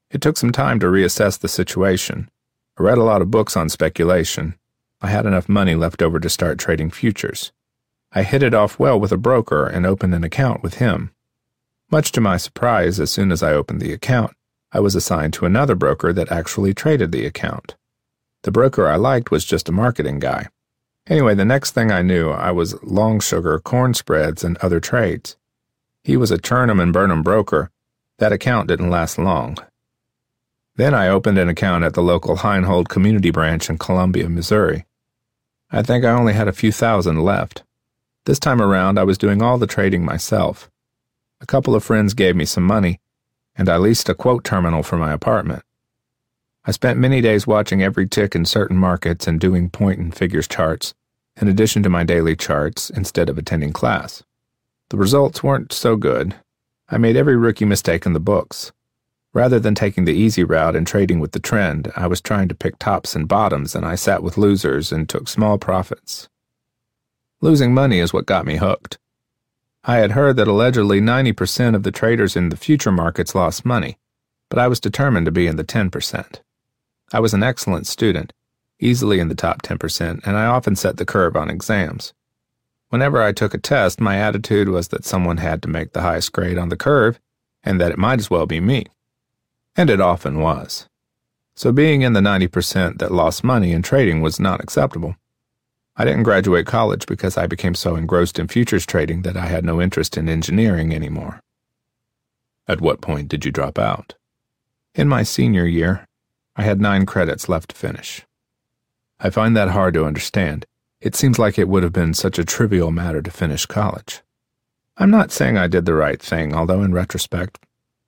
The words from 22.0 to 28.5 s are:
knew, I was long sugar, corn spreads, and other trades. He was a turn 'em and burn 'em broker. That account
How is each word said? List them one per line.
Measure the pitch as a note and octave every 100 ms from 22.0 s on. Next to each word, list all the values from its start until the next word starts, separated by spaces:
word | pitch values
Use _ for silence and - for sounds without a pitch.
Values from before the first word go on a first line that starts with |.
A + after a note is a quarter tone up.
knew, | F2+ F2+ D#2+
I | D2 F2+
was | F2+ E2+ -
long | - F#2+ A2 A2
sugar, | - F2+ E2+ D#2
corn | - B2 B2+
spreads, | A#2 - D#2 D#2 D#2
and | F2 E2+
other | F#2 E2+
trades. | - A#2+ G2+ - - - _ _ _ _ _ _
He | - C3+
was | A2+
a | F2+
turn | - B2 B2
'em | G2
and | F2
burn | F2 G2
'em | D#2+
broker. | D#2+ G#2+ F#2+ D#2 F2+ _ _ _ _ -
That | G#2+
account | G2+ B2+